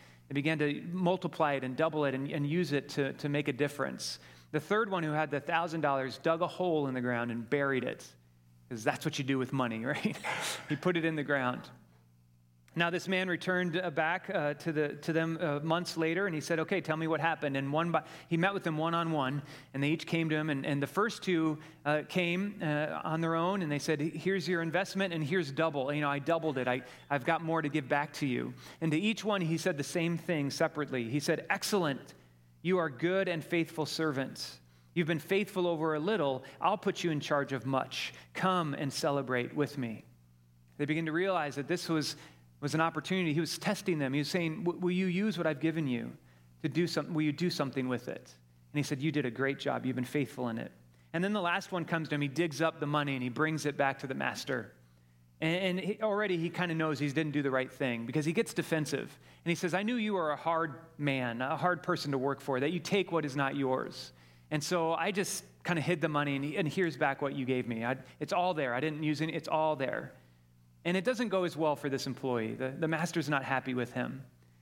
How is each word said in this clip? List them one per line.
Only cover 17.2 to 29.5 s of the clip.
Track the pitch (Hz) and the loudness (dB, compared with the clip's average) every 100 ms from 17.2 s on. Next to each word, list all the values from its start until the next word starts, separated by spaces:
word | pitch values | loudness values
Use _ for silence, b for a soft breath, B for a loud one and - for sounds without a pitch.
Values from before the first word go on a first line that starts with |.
happened." | 160 156 151 135 | 0 0 -2 0
And | 139 | 0
one | 147 170 | 0 2
by, | 165 156 B B | 0 -2 B B
he | 165 | 2
met | 185 | 2
with | 202 | 2
them | 175 156 | -2 0
one-on-one, | 165 165 165 156 131 143 - B B | 0 0 0 0 0 -2 -8 B B
and | 135 | -2
they | 143 | 0
each | 160 - | 0 0
came | 170 160 | 0 2
to | 151 | 2
him. | 156 | 0
And, | 139 | 0
and | 135 143 | 0 0
the | 139 | 0
first | - 226 - | 2 0 0
two, | - 170 160 151 B B | 0 2 2 0 B B
uh, | 147 151 143 | 0 0 0
came, | 185 170 175 202 208 | 0 2 0 -2 -2
uh, | 160 147 151 80 | 0 0 0 -2
on | - 160 | -2 0
their | 165 | 0
own, | 165 175 202 | 2 2 0
and | 160 | 0
they | 147 | -2
said, | - 156 | 0 0
"Here's | 156 151 180 196 151 | 0 -2 0 0 0
your | 175 | -2
investment, | 165 165 190 190 196 | 0 0 0 0 -2
and | 165 | 0
here's | 147 185 147 | 0 0 0
double. | 139 165 147 131 | 0 0 2 0
You | 147 | 0
know, | 143 | 0
I | 139 | 0
doubled | 143 165 160 131 | 2 2 2 0
it. | 123 | 2
I, | 127 - B B | 0 -2 B B
I've | 143 | 0
got | 123 165 | 2 0
more | 165 165 | 2 0
to | 147 | 2
give | 147 127 | 0 2
back | 143 147 | 0 0
to | - 143 | -2 -2
you." | 123 123 123 B B | 0 -2 -8 B B
And | 165 | 0
to | 151 | 2
each | 208 226 | 2 0
one, | 202 202 | 0 0
he | 165 | 2